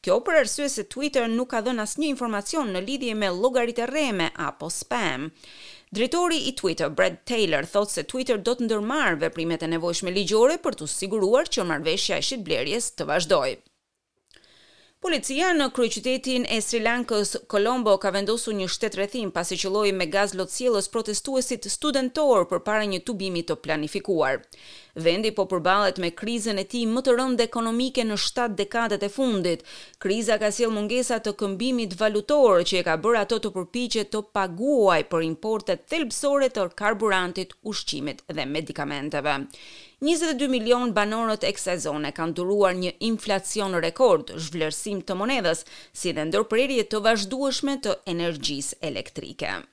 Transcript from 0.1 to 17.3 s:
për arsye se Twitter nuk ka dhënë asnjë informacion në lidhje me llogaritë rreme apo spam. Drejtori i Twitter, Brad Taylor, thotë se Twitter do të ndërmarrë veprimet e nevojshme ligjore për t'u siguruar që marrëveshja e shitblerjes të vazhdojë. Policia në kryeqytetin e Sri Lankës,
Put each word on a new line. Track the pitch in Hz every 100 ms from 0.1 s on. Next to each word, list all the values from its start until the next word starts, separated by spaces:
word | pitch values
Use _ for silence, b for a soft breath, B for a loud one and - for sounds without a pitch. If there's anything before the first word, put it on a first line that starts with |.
| 208 320
për | 320
arsye | 285 - 285
se | 277 202
Twitter | - 294 269
nuk | 233 226 247
ka | 240
dhënë | 220 240 214
asnjë | - 302
informacion | 269 240 208 202 330 247
në | 185
lidhje | 196 277 247 214
me | 196
llogaritë | 180 247 254 240 240 240
rreme | 294 277 196 165 -
apo | 151 - 160
spam. | - - 247 190 131 156 B B B B B B
Drejtori | 190 247 339 359 320 -
i | 262
Twitter, | 185 160 151
Brad | 147 185 175 -
Taylor, | 233 190 147 156
thotë | 202 208
se | - 147
Twitter | 254 262 220
do | 190 247
të |
ndërmarrë | 226 220 208 294 233 160 165
veprimet | 170 165 165
e | 165
nevojshme | 165 170 170 180 185
ligjore | 185 214 254 330
për | - 214
t'u | 151
siguruar | - 190 220 190 247 330
që | - 180
marrëveshja | 151 160 180 - 170
e | 139
shitblerjes | 262 170 135 143 220 233 -
të | 147
vazhdojë. | 156 160 170 131 120 _ _ _ _ _ _ _ b b b b b b b
Policia | 370 302 - 269 370
në | 330 269
kryeqytetin | - 233 220 254 254 262 254 247
e | 220
Sri | 214 233
Lankës, | 220 240 240 214 202